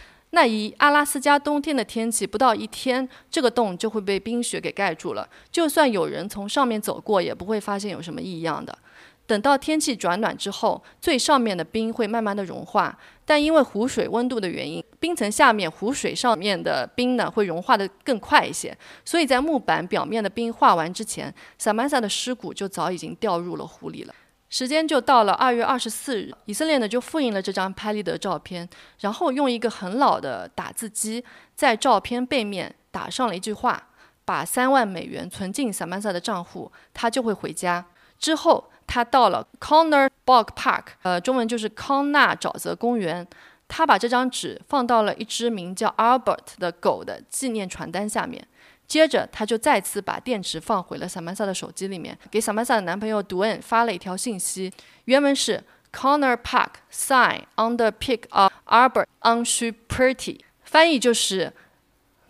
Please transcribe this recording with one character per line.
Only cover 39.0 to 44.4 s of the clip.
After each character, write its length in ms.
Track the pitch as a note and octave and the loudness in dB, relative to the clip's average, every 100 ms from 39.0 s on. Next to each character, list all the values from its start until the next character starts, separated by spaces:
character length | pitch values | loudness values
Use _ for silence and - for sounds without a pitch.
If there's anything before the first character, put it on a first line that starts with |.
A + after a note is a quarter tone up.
到 260 | A#3 C4 A3 | 2 4 4
了 160 | A3 G#3+ _ | 2 -4 _
Conner 500 | - D4+ E4 D4 C4+ - - | 4 6 6 6 4 2 4
Bog 220 | B3+ G#3 - | 4 4 0
Park， 280 | C4 - - - | 0 0 -4 -8
呃， 180 | F#3 F3+ | -2 0
中 140 | A3 C4 | 0 0
文 120 | A3+ | 0
就 80 | A#3+ | -2
是 140 | G#3+ | -4
康 420 | - - C#4 C#4+ | -6 -2 0 2
纳 200 | D4 A3+ | 4 4
沼 180 | F3+ - | 2 -4
泽 200 | - E3+ | -6 -6
公 240 | F3 A#3 A#3+ | -2 -2 0
园。 300 | F3 F3 F3 - - _ - | -2 -4 -8 -18 -20 _ -10
他 180 | - D#4+ | 0 4
把 140 | - | 4
这 80 | A#3+ | 4
张 180 | B3 B3+ | 2 0
纸 320 | - | -2